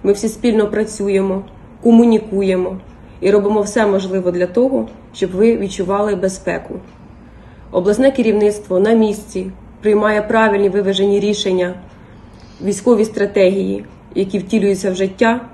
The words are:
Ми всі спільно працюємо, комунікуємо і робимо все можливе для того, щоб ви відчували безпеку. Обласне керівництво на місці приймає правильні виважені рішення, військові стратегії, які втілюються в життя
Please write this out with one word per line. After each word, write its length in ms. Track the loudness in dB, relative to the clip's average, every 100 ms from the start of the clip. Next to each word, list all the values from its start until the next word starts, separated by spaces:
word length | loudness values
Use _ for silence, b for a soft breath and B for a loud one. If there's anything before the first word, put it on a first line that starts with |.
Ми 100 | 0
всі 160 | 0 -2
спільно 420 | -2 0 2 0
працюємо, 720 | -2 -4 -4 -2 0 0 -4 -8 -20 -20 -2
комунікуємо 920 | 4 6 6 2 0 -2 0 0 -2 -8 -16 B B B
і 100 | 2
робимо 300 | 2 2 0
все 260 | 0 0 2
можливе 460 | 0 -2 -2 -2
для 140 | -2 -2
того, 420 | 0 0 -2 -6 -12 -20
щоб 160 | -6 -4
ви 260 | 2 2 2
відчували 580 | -4 -6 -4 -2 -2
безпеку. 600 | -2 -4 -4 -6 -6 -8 -14 -16 -20 -20 -20 B B B B B
Обласне 380 | -2 0 2 2
керівництво 680 | 2 0 2 0 -2 -2 0
на 140 | 4
місці 580 | 4 2 -2 -8 -10 -10 -14 -20 -4
приймає 420 | 0 2 2 0
правильні 460 | 0 0 2 2 0
виважені 520 | 0 0 0 2 2
рішення, 540 | 0 -2 -2 -2 -2 -6 -16 B B B -20 -20 -20 -8
військові 400 | -6 -2 2 2
стратегії, 800 | 0 -2 -2 4 2 2 -4 -6 -10 -20 -8
які 240 | -4 -4 -4
втілюються 520 | -2 0 0 0 -4
в 40 |
життя 460 | -2 -4 0 0 0 -6